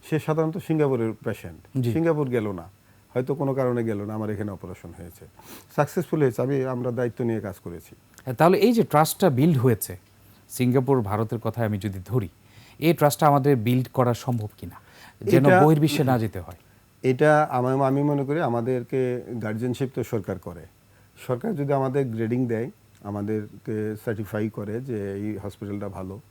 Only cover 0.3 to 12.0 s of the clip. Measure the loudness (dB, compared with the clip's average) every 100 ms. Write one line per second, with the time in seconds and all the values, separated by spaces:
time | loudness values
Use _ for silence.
0.3 | 0 0 -2 -4 0 2 2 -2 -4 -8
1.3 | -8 -10 -16 -8 -2 0 2 0 0 0
2.3 | 0 -2 -6 -10 _ _ _ _ -4 -2
3.3 | -2 -2 0 0 0 -2 -4 -6 -6 -6
4.3 | -4 -6 -8 -14 -16 -18 -18 -18 -20 -20
5.3 | _ -20 -20 -10 0 0 0 -2 2 2
6.3 | 2 -2 0 -2 -4 -4 -2 -4 -2 -2
7.3 | -2 -4 -10 -12 -14 -16 -20 _ -16 -10
8.3 | 4 4 6 4 4 4 4 2 4 2
9.3 | 4 4 4 4 2 -2 -12 _ _ _
10.3 | -20 _ -2 2 2 2 0 2 -2 -2
11.3 | -4 -6 -2 -2 -2 -4 -8